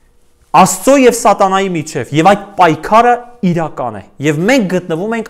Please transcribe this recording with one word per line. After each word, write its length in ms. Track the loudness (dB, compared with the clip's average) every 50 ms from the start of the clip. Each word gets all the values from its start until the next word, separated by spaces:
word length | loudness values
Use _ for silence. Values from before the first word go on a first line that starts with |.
| _ _ _ _ _ _ _ _ _ _ 2
Աստծո 380 | 2 2 2 0 -2 0 2 4
և 160 | 4 4 4
սատանայի 540 | 2 2 2 0 2 2 0 0 0 -2 -2 -4
միջև, 440 | -4 -6 -8 -8 -8 -10 -8 -4 -2
և 120 | 2 2 2
այդ 140 | 2 0 -2 -6 0
պայքարը 540 | 2 2 2 2 -2 -2 2 2 4 4 4 2 -2 -4 -12 -10 _
իրական 540 | -4 -2 -2 -2 -4 -6 -6 -8 -8 -8 -8
է, 40 | -12 -16 _ _ -4 -2
և 140 | -2 0 0
մենք 280 | 0 0 0 0 0 -2
գտնվում 440 | -4 -4 -4 -6 -6 -6 -6 -6 -6
ենք 100 | -8 -8